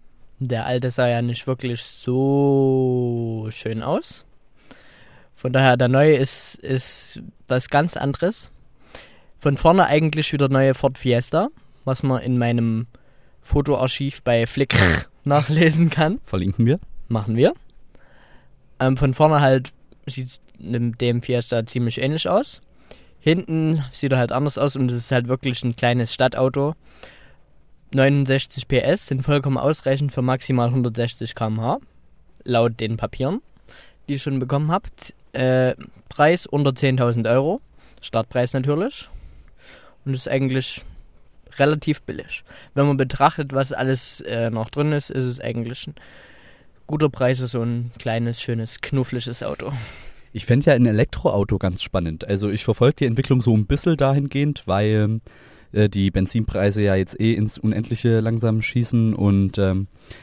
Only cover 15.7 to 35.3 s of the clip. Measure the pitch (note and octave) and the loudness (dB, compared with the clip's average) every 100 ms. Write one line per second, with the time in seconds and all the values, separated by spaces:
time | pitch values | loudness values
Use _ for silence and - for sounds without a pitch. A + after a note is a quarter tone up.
15.7 | D#3 E3 E3+ D#3+ A#3+ - F#2+ F#2 - A#2 | 6 4 4 0 0 -4 -2 0 2 2
16.7 | E3 - - - A2+ G2+ A2+ E3+ F4+ - | 2 -4 -12 -4 -4 -2 2 2 2 -10
17.7 | - - - - - - - - - _ | -20 -20 -20 -20 -20 -20 -20 -20 -20 _
18.7 | - C3 C3 C3+ B2+ D#3 D3+ C#3 C3 C3 | -2 0 2 2 4 4 6 4 4 0
19.7 | - - - - C3 B2+ - - - D#2+ | -12 -20 -16 -12 -10 -12 -14 -20 -16 -6
20.7 | A#2+ A#2+ A#2 A#2+ A#2+ - B2 - A#2 A2+ | -2 -2 0 0 0 0 -2 0 -2 -2
21.7 | B2 A#2+ - C3 D#3 - G3 D4 - - | -2 -2 -2 -2 -2 0 0 -2 -8 -20
22.7 | _ _ - - _ D3+ E3+ F3 D#3+ D#3+ | _ _ -20 -20 _ 2 2 0 0 2
23.7 | D#3+ C3 - C#3 C3 A#2+ B2+ D3 - C#3+ | 0 -2 -6 0 2 2 0 -2 0 -2
24.7 | C#3 B2+ A#2+ - B2+ A#2+ B2+ C3 B2 B2 | 0 0 -2 0 -2 0 -2 -2 -2 -4
25.7 | A#2 A#2+ B2 A2+ - B2+ - C3 C#3 C#3+ | 0 0 2 0 0 0 2 0 0 -2
26.7 | D#3+ - - - - - - _ - _ | -4 -14 -20 -20 -20 -20 -20 _ -20 _
27.7 | - _ C3+ C3+ C#3+ C3 C3+ - - - | -20 _ 2 4 4 2 0 -2 -10 -2
28.7 | B2+ B2+ F#3+ - C3 C#3+ C#3+ C#3 B2+ C3+ | 0 2 0 -2 -4 0 0 0 0 0
29.7 | D#3 C3+ C3+ C#3+ - B2+ B2+ - B2+ A#2 | -2 -2 -2 -2 -2 -2 -2 0 0 2
30.7 | B2+ B2 A2+ A#2 - A2+ - A2 A2 A#2 | 2 0 -2 -4 -6 -12 -6 -4 -2 -2
31.7 | F#3 - - - - - - - A#2+ A#2 | -4 -8 -20 -20 -20 -20 -14 0 2 2
32.7 | A2+ A2+ A2+ A2 - C3 A3 - - - | 0 -4 -4 -6 -4 -4 -4 -8 -20 -20
33.7 | - - _ - C#3 D3+ C3+ A#2+ C#3 D3+ | -20 -20 _ -8 -6 -2 -4 -2 -2 0
34.7 | F3+ - - - - _ | -2 -4 -14 -16 -18 _